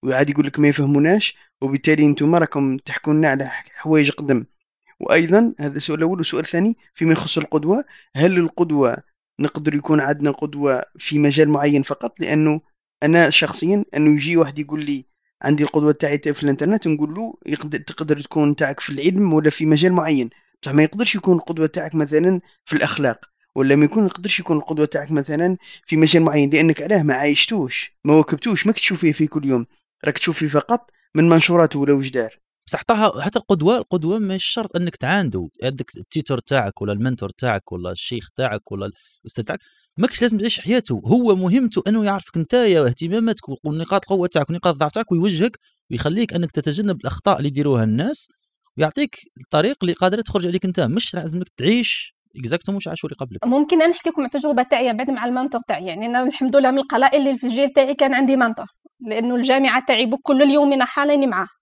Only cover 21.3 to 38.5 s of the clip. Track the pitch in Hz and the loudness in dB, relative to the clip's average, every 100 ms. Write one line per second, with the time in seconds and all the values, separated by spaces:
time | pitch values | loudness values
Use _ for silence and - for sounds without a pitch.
21.3 | 175 - 165 156 175 156 156 147 151 180 | 2 0 -2 -2 -2 -6 -2 0 2 2
22.3 | 185 - _ - 156 156 - 135 113 - | 0 -4 _ -4 -2 -2 0 -2 -2 -10
23.3 | _ _ - 135 143 147 214 202 - 190 | _ _ -2 4 6 4 4 0 -2 -4
24.3 | - 175 151 - 156 151 151 143 151 139 | -4 -2 -4 -2 -2 -2 -2 -4 -4 -2
25.3 | 151 175 185 - - _ 160 156 170 160 | 0 0 -2 -8 -20 _ 2 4 6 4
26.3 | 147 143 156 160 156 - 208 151 127 147 | 2 2 4 2 2 0 2 2 0 0
27.3 | 147 - 220 131 - - _ 147 151 151 | 0 0 -2 -4 -6 -12 _ 4 4 4
28.3 | 151 - 196 202 220 - 180 170 151 151 | 0 -2 0 0 0 -2 0 0 0 -2
29.3 | 156 139 127 117 _ _ _ - 147 - | -2 0 -2 -2 _ _ _ -4 -4 -4
30.3 | 160 151 143 - 233 _ _ _ 156 170 | -2 0 -2 0 -2 _ _ _ 2 6
31.3 | 165 160 170 160 147 139 143 135 127 113 | 6 4 4 2 2 2 2 0 -4 -6
32.3 | _ _ _ - - - 226 214 - 190 | _ _ _ -10 -8 -2 2 2 0 -4
33.3 | - - 190 156 240 - 180 156 214 202 | -6 -2 0 2 0 0 -4 -2 -2 -2
34.3 | 190 - - 214 - 175 - 127 190 170 | -4 -4 -6 -6 -4 -4 -4 -2 0 0
35.3 | 95 82 _ 127 135 123 - - - - | -4 -8 _ -6 -6 -12 -14 -8 -8 -4
36.3 | 131 - 139 104 - 104 101 123 127 98 | -4 -2 -2 -2 -4 -4 -2 -2 -4 -8
37.3 | - 127 101 - 90 90 90 - 120 98 | -6 -4 -4 -6 -10 -8 -10 -8 -10 -12
38.3 | - 131 | -6 -4